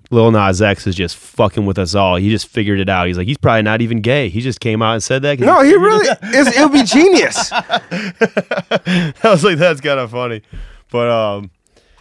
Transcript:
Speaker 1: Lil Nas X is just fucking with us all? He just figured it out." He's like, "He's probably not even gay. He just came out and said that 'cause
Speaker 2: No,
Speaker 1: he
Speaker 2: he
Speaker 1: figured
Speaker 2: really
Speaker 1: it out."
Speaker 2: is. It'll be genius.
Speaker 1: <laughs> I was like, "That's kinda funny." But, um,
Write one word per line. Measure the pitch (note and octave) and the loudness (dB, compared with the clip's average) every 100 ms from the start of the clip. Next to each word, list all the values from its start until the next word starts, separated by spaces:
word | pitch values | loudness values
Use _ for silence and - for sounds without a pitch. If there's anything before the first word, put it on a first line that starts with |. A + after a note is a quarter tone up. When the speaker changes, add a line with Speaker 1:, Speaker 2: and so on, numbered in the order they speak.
| _ | _
Speaker 1:
Lil | A#2 A2+ | 2 4
Nas | A2 G2 F#2 | 4 2 2
X | G#2 F#2+ G#2 | 0 0 -4
is | F2+ | -4
just | F2 - | -6 -8
fucking | - - A2 - | -10 -2 -2 0
with | G2+ F#2+ | -4 -2
us | F2+ | -2
all? | G2+ F#2+ F2+ | 0 0 0
He | G2+ | 0
just | A2 - | -2 -4
figured | - G#2 G2 | -4 -2 -2
it | G2 | 0
out." | F#2 F2+ | 0 -2
He's | F2+ | -4
like, | F#2 | -4
"He's | D3 | -2
probably | D3 A2+ | 0 2
not | G#2+ A2 | 0 -2
even | A#2 A2+ | -2 -2
gay. | G#2+ C#3+ A#2 | -2 -2 -2
He | G2 | -4
just | B2+ A2+ | -6 -6
came | A#2+ A2 | -4 -2
out | A2+ | -2
and | A2+ | -2
said | - C3+ | -2 -2
that | C#3+ C#3+ | -2 0
'cause | G#3 | 2
Speaker 2:
No, | F4 | 4
Speaker 1:
he | C#4 | 6
Speaker 2:
he | |
Speaker 1:
figured | E4+ G4 | 4 4
Speaker 2:
really | G#4+ D4+ | 2 0
Speaker 1:
it | G#3 | -2
out." | G3+ | -2
Speaker 2:
is. | B3 C4 | 0 2
It'll | A#3+ D4 | 2 2
be | C#4+ | 2
genius. | A3 C4+ F4+ E4+ F3 - - | 2 4 4 4 2 -2 -6
Speaker 1:
<laughs> | |
I | A#3 - A#3 - F3 G3+ - A3+ - - - - G#3+ - F3+ E3 - | -6 -4 -6 -6 -8 -8 -4 -4 -4 -8 -10 -6 -6 -2 -2 -2 -2
was | A3+ F#3 | 2 2
like, | G3 D#3+ | 2 2
"That's | F3+ D3 | 0 0
kinda | C#3+ C#3 A#2+ | -2 -4 -4
funny." | A#2+ B2 A2 - - - - _ | -6 -6 -8 -12 -18 -18 -20 _
But, | A#2+ A#2+ | -2 0
um, | A2+ G#2+ G2+ G2 _ _ _ _ _ | 0 -2 -4 -12 _ _ _ _ _